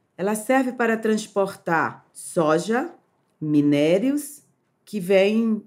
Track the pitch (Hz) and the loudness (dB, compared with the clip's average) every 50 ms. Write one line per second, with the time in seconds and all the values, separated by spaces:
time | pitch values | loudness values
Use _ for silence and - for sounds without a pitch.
0 | _ _ _ - 180 208 220 220 - - 254 269 262 254 247 247 233 220 226 220 | _ _ _ -6 -4 -4 -4 -4 -2 0 0 0 0 -2 -4 -2 -2 -2 -2 -2
1 | 226 220 214 208 214 - - 202 196 190 - - - 185 165 160 135 113 - - | 0 -2 -2 -2 -4 -4 -2 -2 -2 -2 -4 -10 -4 -2 0 0 0 -2 -6 -10
2 | _ _ _ - - - - 180 156 151 156 170 170 202 226 254 320 339 - _ | _ _ _ -20 -18 -6 -2 0 2 2 2 0 0 -2 -2 -4 -4 -6 -10 _
3 | _ _ _ _ _ _ _ _ 156 151 151 147 143 147 147 143 147 160 175 190 | _ _ _ _ _ _ _ _ -4 0 2 2 4 4 2 4 4 4 2 2
4 | 233 269 285 294 - - - - _ _ _ _ _ _ _ _ _ - 208 208 | 2 0 -2 -2 -6 -8 -16 -20 _ _ _ _ _ _ _ _ _ -10 -10 -8
5 | 170 185 196 190 196 202 214 226 233 226 214 202 - | -2 2 4 4 4 4 2 0 0 0 -2 -2 -6